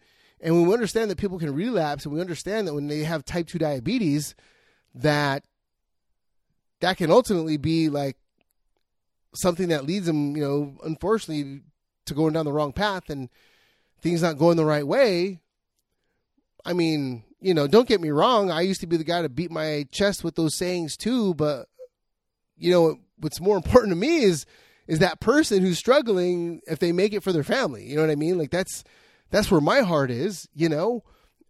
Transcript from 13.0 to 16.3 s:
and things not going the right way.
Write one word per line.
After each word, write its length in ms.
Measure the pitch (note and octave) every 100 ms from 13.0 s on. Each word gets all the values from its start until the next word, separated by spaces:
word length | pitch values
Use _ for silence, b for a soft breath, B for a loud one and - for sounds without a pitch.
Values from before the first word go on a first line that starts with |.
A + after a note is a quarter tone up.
| -
and 200 | C#3+ B2+ b b b b b b b
things 220 | E3 E3+
not 160 | E3+ C#3+
going 180 | E3 E3
the 80 | D#3
right 200 | D3 C#3+
way. 540 | C4+ A3 F3 F#3+ F3+ _ _ _ _ _ _ _ _ _